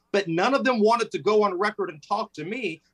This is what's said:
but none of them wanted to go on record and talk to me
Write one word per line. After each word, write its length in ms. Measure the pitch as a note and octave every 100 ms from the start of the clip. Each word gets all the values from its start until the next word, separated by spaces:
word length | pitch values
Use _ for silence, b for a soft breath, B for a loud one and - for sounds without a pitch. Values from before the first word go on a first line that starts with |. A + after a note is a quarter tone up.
| _
but 160 | G3+ E3
none 240 | E3 A#3
of 100 | C4+
them 160 | B3+ A#3
wanted 320 | G#3+ A#3 G#3+
to 80 | E3+
go 240 | F3 G#3+
on 100 | G3+ F3+
record 300 | - - F3
and 120 | D3+
talk 300 | - G#3 -
to 120 | - E3
me 360 | B3+ F#3+ B2+ _